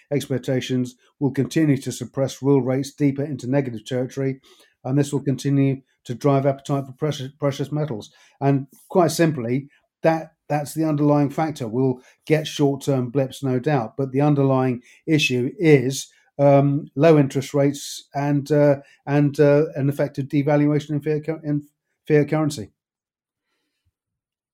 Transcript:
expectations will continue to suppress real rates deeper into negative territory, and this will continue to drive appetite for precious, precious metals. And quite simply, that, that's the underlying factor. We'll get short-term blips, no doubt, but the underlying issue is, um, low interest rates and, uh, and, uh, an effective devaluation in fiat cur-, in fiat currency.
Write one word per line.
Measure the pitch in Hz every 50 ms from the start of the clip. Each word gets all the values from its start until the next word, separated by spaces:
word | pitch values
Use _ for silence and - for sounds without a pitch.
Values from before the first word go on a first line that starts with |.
| _ _
expectations | 147 139 - - 135 120 120 - 135 127 123 - 127 127 123 123 - _ _ _ _ _
will | 147 135
continue | 127 - 127 - - 156 160 151 135 120
to | - 127
suppress | 120 - 120 110 - 139 135 131 - - 127
real | 139 143 139
rates | 120 131 131 135 139 - -
deeper | - 147 143 135 139 139
into | 156 143 120 - 120
negative | 131 143 135 123 117 107 -
territory, | - 131 123 127 123 - 135 135 135 131 135 _ _ _ _ _ _ _ _ -
and | 127 131 143
this | 143 143
will | 147 139 139
continue | 147 135 - - 139 139 139 139 139 135 135 - _ _ _ _
to | - 127
drive | 110 - 143 139 139 135
appetite | 143 135 139 - - 147 139 135
for | 135 131
precious, | - 151 151 147 - 131 135 - _
precious | 147 143 139 139 143 -
metals. | 147 151 151 143 117 104 101 - _ _ _ _ _ _
And | 139 143 143 135 135 - - _ _ _
quite | - 185 170 151
simply, | 151 - 165 160 151 131 113 117 123 143 143 - _ _ _ _ _ _
that, | - 160 160 160 156 - _ _ _ -
that's | 147 151 147 135 -
the | 156 160
underlying | 156 151 143 147 147 147 147 143 135
factor. | - - 160 160 127 - 127 110
We'll | 104 127 131 131 127 127 - _ _ _ _
get | - 156 151 151
short-term | - - - 147 139 139 135 - - 139 131 123 120
blips, | 117 139 135 127 117 -
no | 139 135 131 127
doubt, | 120 156 151 131 110 110 - -
but | 135 135
the | 123 135
underlying | 143 151 147 139 139 135 131 131 131 131 123 117 - _ - _ _ -
issue | 160 147 - - 127 123 120 143 - -
is, | 185 156 151 135 120 131 135 - - - _ _ _ _ _ -
um, | 143 143 139 139 143 143 139 147 - - _
low | 135 147 165 160 151
interest | 139 135 - 139 127 - -
rates | 143 139 143 143 143 - - - - - _ -
and, | 139 143 147 143 143 135 -
uh, | 151 147 147 147 139 139 - _ _ _ _
and, | 147 143 147 147 143 143 -
uh, | 151 143 143 143 156 156 -
an | 147 131 139
effective | 139 - 160 139 - - 139
devaluation | 135 - 147 135 151 147 147 147 147 151 147 151 -
in | 151 143
fiat | 147 156 151 151 151
cur-, | - 160 156 156
in | 147 147 147 147 - _ _ _ _ _ _ _ -
fiat | 156 147 143 143
currency. | 156 156 156 147 143 - 104 - _ _ _ _ _ _ _ _ _ _ _ _ _ _ _ _ _ _ _ _ _ _ _ _ _ _ _ _ _ _ _ _ _ _ _ _